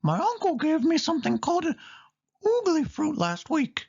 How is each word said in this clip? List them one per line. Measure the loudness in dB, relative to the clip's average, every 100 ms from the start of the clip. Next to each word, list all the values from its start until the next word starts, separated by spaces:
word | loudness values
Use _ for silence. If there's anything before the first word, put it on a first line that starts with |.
my | 0 0
uncle | 0 0 0
gave | 0 2 2
me | 2 2
something | 0 -2 0 -2
called | 0 0
an | 0 -6 -10 -20 -20 _ _ _
oogly | 0 2 2 2 0
fruit | -2 -4 0
last | -2 -4 -2
week. | 0 0 -4